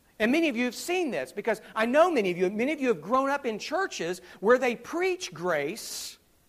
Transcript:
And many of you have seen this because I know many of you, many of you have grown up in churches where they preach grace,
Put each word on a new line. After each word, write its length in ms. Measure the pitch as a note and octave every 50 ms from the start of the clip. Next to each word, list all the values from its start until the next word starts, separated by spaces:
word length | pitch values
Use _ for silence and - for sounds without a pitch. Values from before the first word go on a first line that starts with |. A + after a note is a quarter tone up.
| _ _ _ -
And 120 | G#3+ A3
many 180 | C4 E4 E4 D#4
of 60 | A#3+
you 100 | A3+ B3
have 100 | B3 A3+
seen 340 | - - - F4 F#4 F4+ C#4+
this 220 | G3+ D3 C3 -
because 300 | - G3+ G3+ A#3 G#3+ G#3 - - -
I 120 | A3 A3 A#3
know 240 | B3 D4 D#4+ F#4
many 180 | E4+ C4 G3+ F#3
of 80 | F3 E3+
you, 100 | F#3 F#3
many 200 | G#3 G#3+ A#3 C#4 D#4+
of 60 | D4+
you 100 | C4+ B3+
have 120 | A3+ D#3
grown 300 | D3 F3+ A#3+ C4 C4+ C4+
up 120 | C#4 C#4 C#4
in 140 | B3 A3 G3
churches 640 | - - C#4+ F4 F#4+ F4+ - - F3+ E3 F#3 - - - - -
where 200 | - G#3 B3 B3+
they 160 | C4 B3 A#3+
preach 580 | - - - - E4 F4+ F#4+ F4+ F4 - - -
grace, 840 | D3+ E3+ F3+ E3+ D3 C#3+ D3 G3+ A3+ - - - - - - - - _ _ _ _ _